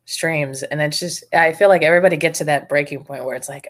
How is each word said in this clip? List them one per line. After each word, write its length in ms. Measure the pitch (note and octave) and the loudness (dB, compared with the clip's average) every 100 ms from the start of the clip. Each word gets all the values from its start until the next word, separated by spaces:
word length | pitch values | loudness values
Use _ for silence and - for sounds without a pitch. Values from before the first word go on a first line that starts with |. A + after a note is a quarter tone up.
| - | -14
streams, 580 | - E3 D#3+ C#3 C3+ | -6 -4 -2 -4 -6
and 160 | - D3+ | -8 -2
it's 220 | D3+ D3 | -2 -2
just, 240 | F3 D#3 - E3 | -6 -10 -2 2
I 160 | D#3+ | 2
feel 160 | D#3+ G3+ | 4 4
like 160 | F3+ | 6
everybody 320 | D#3 F3 F#3 D#3+ | 6 4 4 2
gets 220 | D#3+ D#3+ | -2 -2
to 80 | D3+ | -2
that 240 | C#3+ - | -2 0
breaking 340 | C#3+ C#3+ C#3 | -2 -2 -8
point 220 | - C3+ B2+ | -12 -10 -8
where 100 | B2+ | -8
it's 140 | C3+ | -10
like, 180 | C#3 - | -16 -12